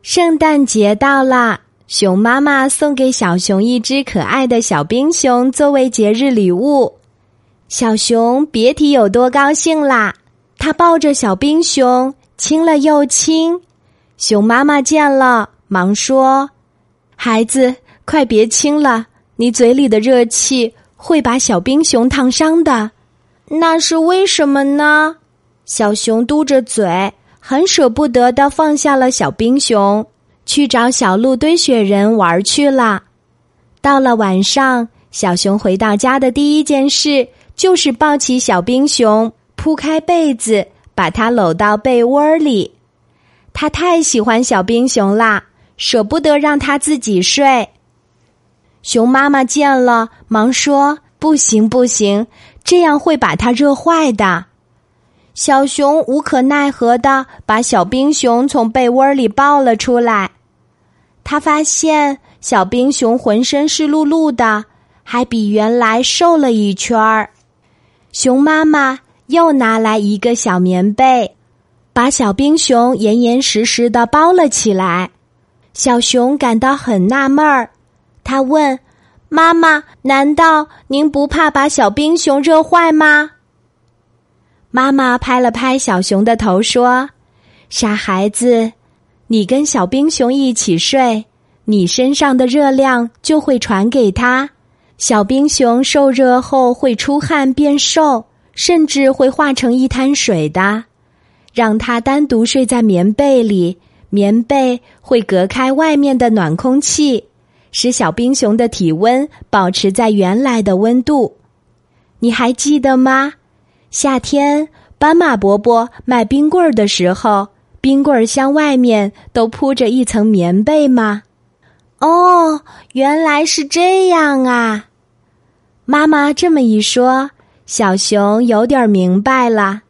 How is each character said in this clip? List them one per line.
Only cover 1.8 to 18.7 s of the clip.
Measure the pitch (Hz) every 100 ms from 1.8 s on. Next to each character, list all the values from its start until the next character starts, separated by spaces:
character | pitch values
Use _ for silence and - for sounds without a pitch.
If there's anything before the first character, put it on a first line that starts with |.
| _
熊 | - 196 185
妈 | 226 262
妈 | 285 277 262
送 | - 302 262
给 | 262
小 | 254 196 180
熊 | - 190
一 | 220 247
只 | - 269
可 | 269 -
爱 | - 269 262
的 | 233
小 | 233 151
冰 | 147 233 294
熊 | 330 269 247 254
作 | - 285
为 | 277 262
节 | 226 208
日 | 226 277
礼 | 233 185
物。 | 175 269 285 240 - _ _ _ _ _ _ _
小 | - 233 220
熊 | - 233 233 254 302
别 | 226 233
提 | 302 294
有 | 277 202
多 | 233 254
高 | 269 277
兴 | 302 330 311
啦， | 285 247 208 - _ _ _ _
它 | 302
抱 | 302 339 330
着 | 294
小 | 285 220 190
冰 | 285 311
熊 | 330 - 247 247 262 - _ -
亲 | - 311 330
了 | 294
又 | 294 302 285
亲。 | - - 320 330 349 _ _ _ _ _ _
熊 | - 208
妈 | 214 240
妈 | 294 294
见 | 254 311 294 269
了， | 254 240 208 _ _
忙 | 190 185
说 | 208 - 269 262 269 277 _ _ _ _ _ _ _
：“孩 | 240 220
子， | 226 269 254 254 _ _ -
快 | 311 254
别 | 214 226
亲 | - 294